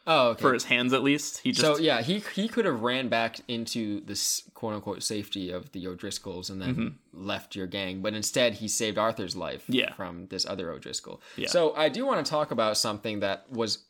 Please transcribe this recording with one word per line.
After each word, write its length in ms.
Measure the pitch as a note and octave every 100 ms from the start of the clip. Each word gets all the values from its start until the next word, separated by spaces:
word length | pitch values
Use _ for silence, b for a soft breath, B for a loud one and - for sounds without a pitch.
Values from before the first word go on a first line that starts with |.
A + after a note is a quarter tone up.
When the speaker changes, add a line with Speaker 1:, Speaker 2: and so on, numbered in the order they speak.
| -
Speaker 1:
Oh, 220 | D#3+ B2
okay. 120 | A2+
Speaker 2:
For 100 | C#3+
his 100 | A#2+
hands, 280 | - B2 B2
at 100 | C3
least. 360 | C3+ D3 - -
He 120 | C3
just 100 | -
Speaker 1:
So, 160 | D#3 D3
yeah, 220 | D#3+ B2
he, 180 | A#2 G3+ -
he 120 | - A3
could 180 | A#3+ G3
have 160 | B2
ran 260 | A#2 B2+ B2+
back 320 | A#2 A2+ - -
into 540 | A#2 A2+ A#2 A2 G#2
this 400 | - G2+ - - -
quote-unquote 480 | - A2+ G#2+ G2+ F#2+
safety 480 | - G#2+ G2+ G2+ F2+
of 220 | F2+ -
the 140 | G2 F#2
O'Driscolls 600 | F2+ G2+ - G2+ F2+ F#2
and 100 | F#2+
then 120 | F#2
Speaker 2:
Mm-hmm. 520 | B2+ A#2 - _ D#2 G2
Speaker 1:
left 300 | G2 - G2+
your 100 | F#2
gang, 360 | G2+ F#2+ F#2+
but 100 | G2+
instead 400 | G#2+ G#2 - B2
he 140 | G2+ G#2+
saved 300 | - A2 G2+
Arthur's 360 | A2 A2 F#2
life 300 | F#2 D#2+ C2+ -
Speaker 2:
Yeah. 280 | B2 -
Speaker 1:
from 320 | - F#2 F2 F#2
this 180 | F#2 -
other 240 | F#2+ E2+
O'Driscoll. 500 | C#2 C2 - - - B -
Speaker 2:
Yeah. 120 | -
Speaker 1:
So 260 | F3 D#3+
I 140 | D3+ D#3
do 180 | G3 C4+
wanna 160 | G#3+
talk 280 | C#3+ D3+ D3+
about 260 | A#2+ A2 G#2+
something 440 | A#2 G#2 A2+ G#2+
that 300 | G2 G2 -
was, 340 | A#2+ A2+ -